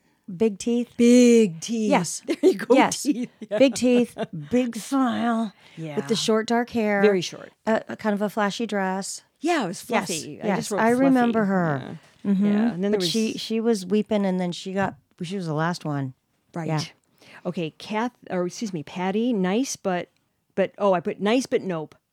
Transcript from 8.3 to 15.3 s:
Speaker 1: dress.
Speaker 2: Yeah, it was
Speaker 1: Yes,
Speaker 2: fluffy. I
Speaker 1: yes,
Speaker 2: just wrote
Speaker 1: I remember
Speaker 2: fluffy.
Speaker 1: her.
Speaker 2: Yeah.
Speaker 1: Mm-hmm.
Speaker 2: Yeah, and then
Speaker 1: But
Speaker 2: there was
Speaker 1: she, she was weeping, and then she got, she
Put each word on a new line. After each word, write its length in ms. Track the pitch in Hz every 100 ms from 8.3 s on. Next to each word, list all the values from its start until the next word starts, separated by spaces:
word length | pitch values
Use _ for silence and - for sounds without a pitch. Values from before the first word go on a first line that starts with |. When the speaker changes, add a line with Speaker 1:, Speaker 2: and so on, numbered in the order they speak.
| 226 202 - 226
Speaker 1:
dress. 560 | 202 190 190 - - - _
Speaker 2:
Yeah, 240 | 330 330
it 40 | 180
was 180 | 196 -
Speaker 1:
Yes, 180 | 220 190
Speaker 2:
fluffy. 340 | 160 135 135
I 60 | -
Speaker 1:
yes, 100 | 214
Speaker 2:
just 140 | 214
wrote 100 | 208
Speaker 1:
I 80 | 226
remember 500 | 247 269 254 240 226 196
Speaker 2:
fluffy. 40 |
Speaker 1:
her. 480 | 190 165 139 - 165 - _ 202
Speaker 2:
Yeah. 60 |
Speaker 1:
Mm-hmm. 140 | 190 208
Speaker 2:
Yeah, 60 | 208 226
and 100 | 175
then 80 | 202
Speaker 1:
But 80 | 208
Speaker 2:
there 60 | 175
was 40 |
Speaker 1:
she, 280 | 226 220 -
she 220 | - 220
was 240 | 226 214 180
weeping, 400 | 214 - 208 196
and 160 | 185
then 100 | 180
she 220 | 170 190
got, 220 | 190 190 - _ -
she 160 | 170